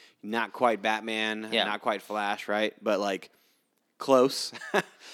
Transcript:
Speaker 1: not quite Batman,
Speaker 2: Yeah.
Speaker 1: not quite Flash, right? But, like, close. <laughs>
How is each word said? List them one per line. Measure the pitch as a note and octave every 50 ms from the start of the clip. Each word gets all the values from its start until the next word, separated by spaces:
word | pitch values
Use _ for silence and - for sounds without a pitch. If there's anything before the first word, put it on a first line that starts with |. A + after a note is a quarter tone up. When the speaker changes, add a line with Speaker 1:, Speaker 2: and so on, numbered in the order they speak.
| - - _ _
Speaker 1:
not | - G#2 A2 A#2 A2+ G2+
quite | - - B2+ A#2+ A2 G2+
Batman, | G2+ A2 A2 G#2+ G#2+ A2+ A2 A2 A2 A2 A2 G#2+ A2 A2 A2+
Speaker 2:
Yeah. | A2 G2
Speaker 1:
not | G#2 G#2 G#2
quite | - A#2+ G#2+ G2
Flash, | - - G#2 G#2+ G#2 G2+ G#2+ - - -
right? | G#2 G#2+ A2 G#2 - - -
But, | A2+ G#2 F#2+
like, | G2+ G2+ F#2+ F#2 - - _ _ _ _ _ _ _ _ _ _ _ _ _ _
close. | - - C3+ B2+ B2 C#3 C3+ - - - - - - - -
<laughs> | G3+ - - - _ - -